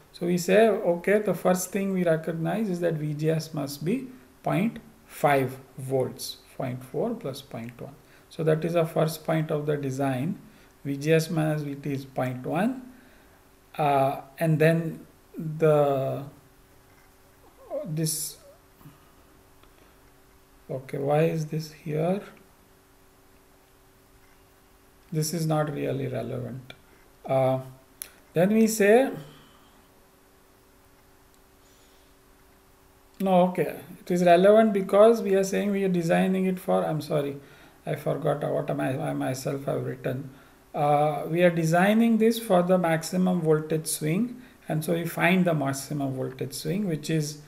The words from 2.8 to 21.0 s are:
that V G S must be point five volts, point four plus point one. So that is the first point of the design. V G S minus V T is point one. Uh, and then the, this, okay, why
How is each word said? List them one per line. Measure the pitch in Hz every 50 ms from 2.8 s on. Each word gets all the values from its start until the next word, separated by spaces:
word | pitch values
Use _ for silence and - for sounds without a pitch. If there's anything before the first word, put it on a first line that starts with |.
that | 175 170 160
V | 147 151 151 147
G | 147 156 156
S | 160 156 151 - -
must | 151 139 139 - - 147
be | 165 233 269 - - - - - - _ _ -
point | - - 160 208 233 - - - - - - _ -
five | - - - 147 143 139 135 123 - - - - - -
volts, | 131 131 135 131 123 117 117 - - - - - - - - -
point | 131 127 123 127 -
four | - - 151 180 233 233
plus | - - 143 127 -
point | - - - 117 117 117 - -
one. | - - - - - - - - - -
So | - - 160
that | 156 156 156 -
is | 165 170
the | 170 160
first | 160 - 160 156 156 160 - -
point | - 160 160 156 156
of | 156 147 147
the | 151 147 139
design. | 139 135 127 131 139 135 131 123 135 180 214 - - - - - - - _ _ -
V | 139 139 139
G | 143 156 160
S | 160 156 -
minus | 175 156 156 156 151 151 147
V | 143 139
T | 139 139 147 139
is | 131 -
point | - - - 131 131 131 127 127
one. | 147 139 165 208 254 254 - - - - - - - - - - - - _ _ _ _ _ _ _ -
Uh, | - 151 143 143 135 135 135 135 - - - - -
and | 165 160 156 143
then | 156 165 165 165 165 165 160 - - - - _ _ _ -
the, | 311 165 156 151 156 160 156 151 147 147 143 139 131 135 135 131 139 143 - - - - - _ _ _ _ _ _ _ _ _ _ _ _ _ _ _ _ _ _ _ - _ - 539 440 330 285 294
this, | 185 151 160 160 156 - - - - - - - - - _ _ _ _ _ - - - _ _ - _ _ - _ _ - _ _ _ _ - - _ _ - _ _ _ _ _ _ _ _ _ _ _ _ _ _ - _ -
okay, | 131 135 - - -
why | 143